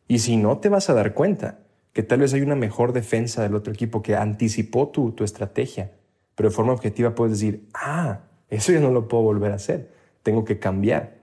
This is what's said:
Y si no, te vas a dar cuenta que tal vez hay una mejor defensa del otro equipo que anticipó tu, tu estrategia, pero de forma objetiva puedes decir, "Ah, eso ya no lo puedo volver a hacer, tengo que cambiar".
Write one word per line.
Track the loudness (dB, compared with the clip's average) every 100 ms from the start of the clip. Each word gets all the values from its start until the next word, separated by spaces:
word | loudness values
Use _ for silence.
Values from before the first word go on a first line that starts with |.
| 0
Y | 0
si | 2 2
no, | 2 2
te | 2
vas | 2 2
a |
dar | 2 2
cuenta | 0 0 0 -6 -12 _ _ _
que | -4
tal | 0 2
vez | 4
hay | 2
una | 0 0
mejor | -2 0 0
defensa | 0 -2 -2 -2 -2
del | -2 -2
otro | -4
equipo | -6 -4 -4
que | -2 0
anticipó | 0 0 -2 -2 -2 0 0
tu, | 0 -2
tu | -2
estrategia, | -6 -4 -6 -4 -4 -6 -10 _ _ _ _ 0
pero | 0
de | 2
forma | 0
objetiva | 0 -2 0 -2 2
puedes | 0 0
decir, | -2 -4 -10
"Ah, | -10 -6 -2 -4 -6 -14 _ -8
eso | -2 2
ya | 4
no | 4
lo | 2 2
puedo | 2
volver | 4 2 0
a | -2
hacer, | -4 -6 -6 _ _ _
tengo | 0 0
que | 0 -2
cambiar". | -2 0 2 0 -2 -16